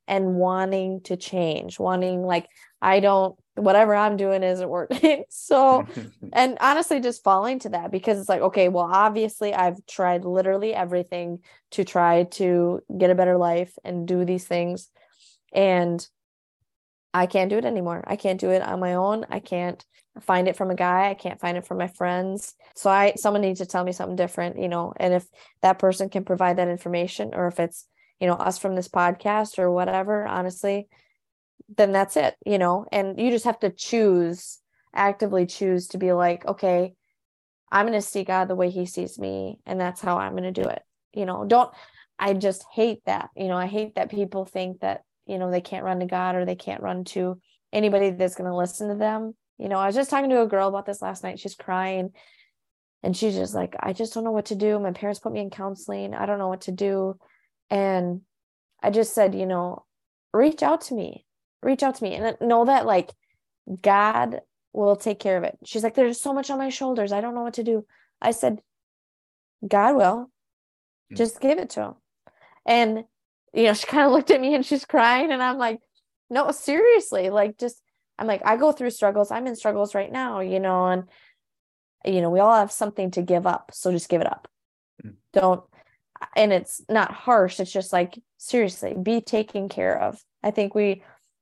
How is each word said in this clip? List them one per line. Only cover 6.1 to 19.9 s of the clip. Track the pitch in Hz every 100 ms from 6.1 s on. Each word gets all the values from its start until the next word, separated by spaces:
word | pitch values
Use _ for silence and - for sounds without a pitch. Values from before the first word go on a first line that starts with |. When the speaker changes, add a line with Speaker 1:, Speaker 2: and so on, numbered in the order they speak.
| - -
Speaker 1:
and | 240 254 240
honestly, | 262 302 339 285
just | 240 233
falling | 196 190 220 262
to | 214
that | 185 170
because | 190 226 202
it's | 202
like, | 226
Okay, | 226 - 180
well, | 180 170
obviously | 190 214 208 220 - 208
I've | 190 180 185 -
tried | - 180 180
literally | 180 180 190 196 220
everything | 214 175 180 175 175 175 175 _ _ _
to | -
try | 185 180 170 170
to | 175 - 185 175 175 180 - 190
get | 185
a | 185
better | 180 180
life | 175 170 180 -
and | - 175 170
do | 180
these | 180 180 -
things. | 175 175 180 - _ _ _ _ _ _
And | - 196 180 175 170 - _ _ _ _ _ _ _ _ _ _
I | 180 180
can't | 190 185
do | 214
it | 240
anymore. | 220 175 170 -
I | 208
can't | 196 185
do | 185
it | 185
on | - 185
my | 180
own. | 180 190 220 -
I | 202
can't | - 180 175 175 _